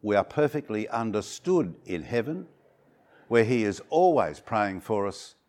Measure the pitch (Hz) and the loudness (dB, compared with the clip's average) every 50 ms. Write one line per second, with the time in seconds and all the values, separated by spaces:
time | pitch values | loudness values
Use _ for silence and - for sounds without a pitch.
0 | - 104 101 101 95 - - - 151 143 - 151 - - 110 107 107 - - 117 | 0 2 2 2 2 2 0 0 0 0 0 -4 -6 -4 -6 -6 -4 -4 -4 -4
1 | 113 113 101 107 101 - - - _ 170 185 175 143 90 80 - - - 92 85 | -2 -2 -2 -2 -4 -4 -12 -10 _ 0 0 0 0 -2 -6 -12 -10 -8 -8 -8
2 | 73 - 110 120 113 135 160 185 180 - - _ _ _ _ _ _ _ _ _ | -6 -4 -4 -2 -2 -2 -6 -8 -10 -14 -20 _ _ _ _ _ _ _ _ _
3 | _ _ _ - - _ 113 117 113 107 127 120 110 104 98 - - - - 165 | _ _ _ -20 -8 _ 4 4 4 4 4 2 2 0 0 -2 -8 -2 2 4
4 | 180 185 165 135 101 80 76 - - - - 107 104 101 95 92 - - 110 104 | 4 4 4 4 2 0 -2 -8 -10 -4 0 0 0 0 -2 -6 -6 -4 -2 -2
5 | 98 101 92 - - - - _ _ | -2 -4 -6 -8 -16 -20 -20 _ _